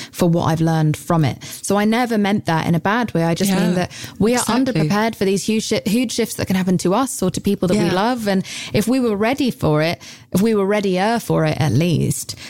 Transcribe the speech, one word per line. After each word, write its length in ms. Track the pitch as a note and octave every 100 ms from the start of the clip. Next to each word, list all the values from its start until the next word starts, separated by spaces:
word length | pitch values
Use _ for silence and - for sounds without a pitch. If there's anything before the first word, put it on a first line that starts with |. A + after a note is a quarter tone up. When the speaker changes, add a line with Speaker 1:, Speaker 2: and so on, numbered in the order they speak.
| -
Speaker 1:
for 160 | - F3+
what 180 | E3
I've 180 | - D#3+
learned 340 | D#3+ D#3+ D#3 D3
from 260 | - E3
it. 200 | C#3+ -
So 320 | - - - G3+
I 80 |
never 320 | G#3 A3+ A#3+ A3
meant 300 | G3 G#3+ -
that 200 | D#3+ -
in 80 |
a 60 | E3+
bad 320 | G3 A3+ A#3
way. 120 | E3
I 100 | E3
just 160 | E3 G3
Speaker 2:
Yeah, 100 | F#3+
Speaker 1:
mean 140 | F3+
that 160 | F3+ F3 - - -
we 160 | G#3
are 60 | B3
Speaker 2:
exactly. 320 | - A#3 C4 E3 D3+
Speaker 1:
underprepared 280 | G#3 A3+ A3
for 100 | F#3+
these 180 | G3
huge 200 | - A3
shi-, 180 | - G#3+
huge 280 | - A3+ B3
shifts 240 | - A3 -
that 100 | -
can 100 | F#3+
happen 220 | F#3 F3+
to 160 | F3
us 280 | G#3 C4 -
or 80 | F#3
to 80 | -
people 260 | G3+ G3+ F3
that 80 | G#3
we 80 |
Speaker 2:
Yeah. 80 | E3+
Speaker 1:
love. 340 | F3+ A3 B3+ G#3
And 160 | F#3+ - - -
if 160 | - G#3+
we 120 | C4
were 160 | A#3+ G3+
ready 340 | A3 C#4 C4
for 320 | - D#3 D3+
it, 180 | D#3+ - - - -
if 80 | F3+
we 140 | A3+
were 120 | G#3+ G3
readier 520 | G#3 G3 F3+ G#3 A#3
for 240 | - D#3+
it 140 | D#3 -
at 120 | D#3+
least, 640 | A#2 F3 C#3 C#3 - - -